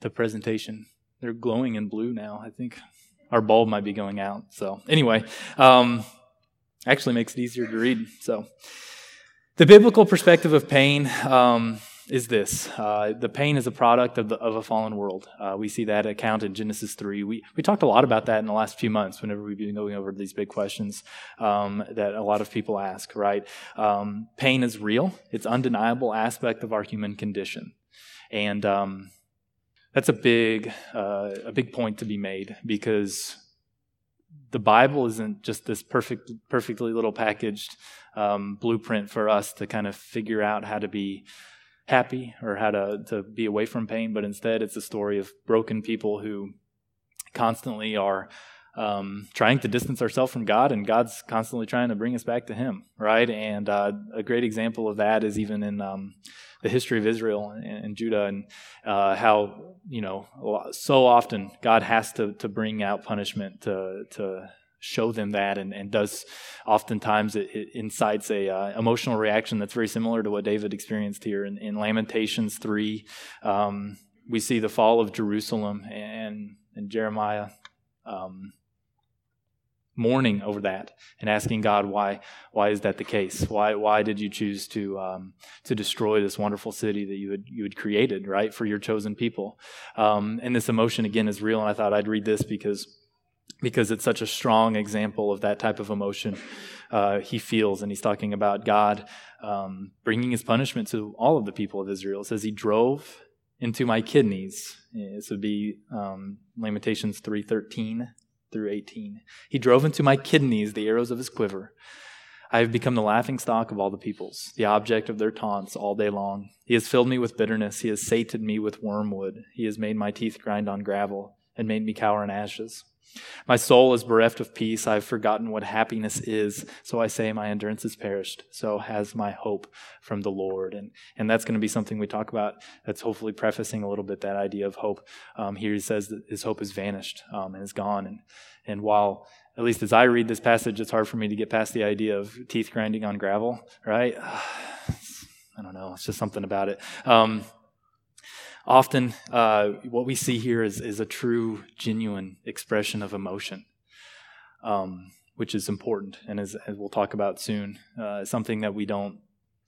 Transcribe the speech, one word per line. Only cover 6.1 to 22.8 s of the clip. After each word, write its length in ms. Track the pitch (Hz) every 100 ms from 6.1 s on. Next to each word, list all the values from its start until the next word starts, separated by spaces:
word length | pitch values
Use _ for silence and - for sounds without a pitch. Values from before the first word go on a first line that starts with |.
| - _ _ _ _ _ _ -
actually 280 | 131 139
makes 200 | 120 117
it 60 | -
easier 260 | 123 120 110
to 100 | 110
read. 300 | 120 117 113 -
So 260 | - 107 107 _ - - - - - - - _ _ -
the 100 | 160
biblical 400 | 208 226 214 208
perspective 460 | 185 - 170 170
of 160 | 151 147
pain, 420 | 143 139 143 139 -
um, 560 | 147 131 123 117 113 107 - - -
is 200 | 135 117
this. 400 | 113 95 - - -
Uh, 340 | 104 107 107 113
the 100 | 117
pain 280 | 135 147 143
is 100 | 123
a 60 |
product 440 | - 120 120 123 123
of, 120 | 107
the, 80 | 113
of 180 | 117
a 80 | 110
fallen 320 | 110 110 110
world. 340 | 104 101 95 - -
Uh, 160 | 101 98
we 100 | 107
see 180 | 110 107
that 200 | 104 107
account 380 | 104 113 110
in 100 | 104
Genesis 400 | 95 107 104 104
three. 300 | - 101 101
We, 180 | 101 113 - -
we 80 |
talked 180 | 160 214
a 40 | 147
lot 180 | 120
about 220 | 131 110 113
that 120 | 110
in 80 | 107
the 60 |
last 260 | 107 107 -
few 120 | 117
months 300 | 107 98 -
whenever 220 | 107 104
we've 160 | 104 101
been 160 | 104
going 220 | 104 104 101
over 160 | 98
these 200 | 98 98
big 160 | - 101
questions, 540 | - 101 - 104 104 - - - -
um, 420 | 113 104 101 101 101
that 240 | 113 101
a 80 | 107
lot 180 | 104 104
of 80 | 104
people 300 | 113 101
ask, 380 | 101